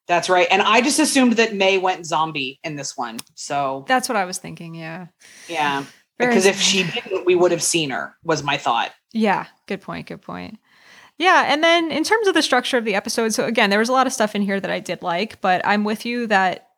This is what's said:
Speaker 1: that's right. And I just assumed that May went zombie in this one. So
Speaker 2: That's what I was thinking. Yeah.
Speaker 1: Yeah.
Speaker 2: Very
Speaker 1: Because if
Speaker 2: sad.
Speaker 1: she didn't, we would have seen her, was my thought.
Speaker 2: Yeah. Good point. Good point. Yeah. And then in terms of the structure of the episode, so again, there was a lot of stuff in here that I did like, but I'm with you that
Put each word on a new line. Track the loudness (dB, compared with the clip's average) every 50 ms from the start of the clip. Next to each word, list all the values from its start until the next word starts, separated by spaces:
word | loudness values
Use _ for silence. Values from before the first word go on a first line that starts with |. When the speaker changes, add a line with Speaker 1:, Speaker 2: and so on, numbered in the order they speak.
| _ -2
Speaker 1:
that's | 0 0 2 2
right. | 2 4 4 4
And | 4 2
I | 4 4 4 4
just | 4 4 2 2
assumed | 2 2 4 4 4 4 4
that | 4 2 0 0
May | 0 2 2 2 2
went | 2 0 -2 -2 -4
zombie | -4 -2 -2 -2 -2 -4 -6 -8 -8 -10 -10 -10
in | -10 -10
this | -8 -10 -10 -8
one. | -8 -8 -8 -8 -12 -14 _ _
So | -16 -10 -6 -4 -2 -2 -2 -4 -6 -2 0
Speaker 2:
That's | 0 0 0 -2
what | -2
I | -2 -4
was | -4 -6 -10
thinking. | -12 -14 -14 -14 -16 -16 -14
Yeah. | -14 -12 -12 -12 -14 -14 -18 _ _ _ -20 -20 -20 -14 -8
Speaker 1:
Yeah. | -6 -4 -2 -2 -2 -4 -6 -10 -14 _ _ _ _ -2
Speaker 2:
Very | 0 2
Speaker 1:
Because | 4 4 4
if | 4 4
Speaker 2:
sad. | 2 0
Speaker 1:
she | 0 0 0 0
didn't, | -2 -4 -6 -6 -6 -6 -2 2
we | 2 4
would | 4 4 4
have | 2 0 -2
seen | -2 -2 -2 -2 -2
her, | -4 -6 -8 -10 -14 _ -4
was | -2 -2 -2
my | -2 -2 -4 -2
thought. | -2 0 0 0 -2 -4 -6 _ _ _
Speaker 2:
Yeah. | -4 0 0 2 0 0 -2 -8 _ _ _ -10
Good | -10 -10
point. | -10 -12 -12 -12 -12 -14
Good | -14 -16
point. | -14 -14 -14 -12 -12 -14 -16 -20 _ _ _ _ _ -20 -20 -20 -20 -20 _ -2
Yeah. | 2 4 4 4 4 4
And | 2 2 4
then | 4 4 4 2 0
in | -2 -2 0
terms | 2 2 2 2 2
of | 2
the | 2
structure | 2 2 2 0 0 0 -2 -2
of | 0
the | 0 -2
episode, | -2 -2 -4 -2 -2 -2 0 0
so | -2 -2
again, | 0 2 2 2 4
there | 4 2
was | 2 2
a | 2
lot | 2 2 0
of | 0
stuff | 0 -2 -2 0
in | -2
here | -2 -2 -2 -2
that | -2 -4
I | -4 -6
did | -6 -6 -8 -6
like, | -4 -4 -2 -2 -4 -6 -6 -4
but | 0 0 2 2 2
I'm | 2 0 2 0
with | -2 -4 -4 -6
you | -6 -6 -4 -2 0
that | 2 2 2 2 0 -4 -10 _ _